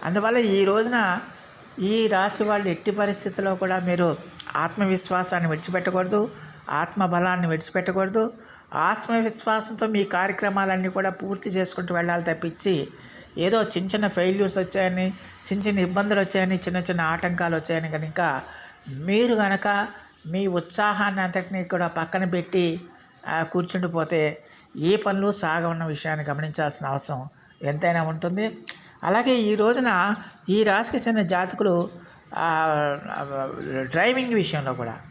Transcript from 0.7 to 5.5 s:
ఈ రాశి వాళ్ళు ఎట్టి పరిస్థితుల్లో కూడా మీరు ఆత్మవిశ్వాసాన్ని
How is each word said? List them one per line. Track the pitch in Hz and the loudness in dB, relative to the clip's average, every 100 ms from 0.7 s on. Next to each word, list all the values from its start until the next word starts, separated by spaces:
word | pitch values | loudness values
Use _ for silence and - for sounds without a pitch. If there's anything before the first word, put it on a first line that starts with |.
| 202 220 247 202 180 - - - - - - | 4 2 0 0 -2 -4 -18 -20 -20 -18 -4
ఈ | 185 220 220 | 0 2 4
రాశి | 196 196 - | 4 2 0
వాళ్ళు | 214 208 196 | 0 2 0
ఎట్టి | 170 - | -2 -2
పరిస్థితుల్లో | 202 208 202 208 190 190 | 0 0 0 -4 -2 -2
కూడా | 190 190 185 | 0 0 0
మీరు | 180 175 175 147 - - - 139 | 0 2 2 0 -6 -14 -8 -2
ఆత్మవిశ్వాసాన్ని | 165 170 196 185 - 180 180 185 170 | -2 0 0 2 2 0 0 0 0